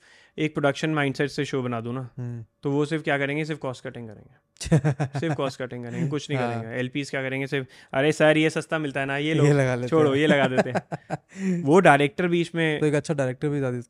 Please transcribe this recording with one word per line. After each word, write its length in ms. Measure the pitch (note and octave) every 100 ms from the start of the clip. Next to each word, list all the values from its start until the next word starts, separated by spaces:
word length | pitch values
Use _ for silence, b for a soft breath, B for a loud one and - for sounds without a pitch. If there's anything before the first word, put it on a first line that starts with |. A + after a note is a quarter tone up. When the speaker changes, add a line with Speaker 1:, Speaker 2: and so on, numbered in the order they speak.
| b b b b
Speaker 1:
एक 160 | D3+
प्रोडक्शन 360 | D#3 C#3+ - D#3+
माइंडसेट 400 | D3+ C#3 C3 C#3+
से 140 | -
शो 180 | C3+ C3+
बना 180 | B2 A#2
दूँ 140 | A#2
ना, 160 | C3 B2 -
Speaker 2:
हम्म। 260 | A#2+ A#2 A2 _
Speaker 1:
तो 80 | C#3+
वो 140 | C#3+
सिर्फ 200 | D3 D#3+
क्या 140 | D3+ C#3+
करेंगे, 260 | C#3 D3
सिर्फ 160 | D#3 C#3+
कॉस्ट 240 | C3+ A#2+
कटिंग 240 | C3 A#2+ A2+
करेंगे। 380 | G#2 - _ _ -
Speaker 2:
<laughs> 640 | - D#3 D3+ C3+ C3+ C3+
Speaker 1:
सिर्फ 140 | E3
कॉस्ट 280 | C#3+ C3+ -
कटिंग 220 | B2+ B2
करेंगे, 240 | A#2+ A#2+ D#3
कुछ 220 | C#3+ -
नहीं 100 | C3+
Speaker 2:
हाँ। 200 | A#2+ A#2
Speaker 1:
करेंगे। 180 | A2+ B2
एलपीएस 320 | B2+ C#3+ C#3
क्या 120 | C#3
करेंगे, 240 | C3 C3+ C3+
सिर्फ, 200 | C#3+ B2+ B B
"अरे 200 | C3+ D3
सर, 240 | D3+ D#3 D#3
ये 140 | D#3
सस्ता 280 | D#3+ - D#3+
मिलता 220 | D3 C#3+
है 60 | C#3
ना, 100 | C#3
ये 180 | D3+
लो, 100 | D#3
Speaker 2:
ये 80 | D3
लगा 220 | C#3+ C3
लेते 140 | B2 B2
Speaker 1:
छोड़ो, 220 | D#3+ D3+
Speaker 2:
हैं। 80 | C3+
Speaker 1:
ये 80 | D3+
लगा 200 | D3 C3
देते 220 | B2+ C3+
हैं।" 920 | A#2 - - - D#3 _ F#3+ F#3+ F3
Speaker 2:
<laughs> 0 |
Speaker 1:
वो 180 | C#3 F3+
डायरेक्टर 480 | F3 C#3 C#3+ - F3+
बीच 260 | F3 E3
में 260 | E3 D#3+ D3+
Speaker 2:
तो 60 | D3+
एक 80 |
अच्छा 200 | D3 -
डायरेक्टर 340 | D3 C3 B2+ D3+
भी 100 | C#3+
ज्यादा, 220 | C3 B2 A#2